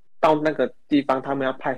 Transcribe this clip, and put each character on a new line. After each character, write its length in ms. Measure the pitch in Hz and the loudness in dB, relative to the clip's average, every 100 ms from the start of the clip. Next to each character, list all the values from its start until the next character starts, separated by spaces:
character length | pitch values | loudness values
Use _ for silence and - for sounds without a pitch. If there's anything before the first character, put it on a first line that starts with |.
| - - | -20 0
到 160 | 160 156 | 2 2
那 140 | 156 | 0
个 220 | 139 123 - - | -2 -4 -6 0
地 140 | 143 | 0
方， 200 | 135 131 | 2 -2
他 140 | 135 139 | -2 -4
们 100 | 131 | -4
要 60 | |
派， 260 | - 143 | -4 -6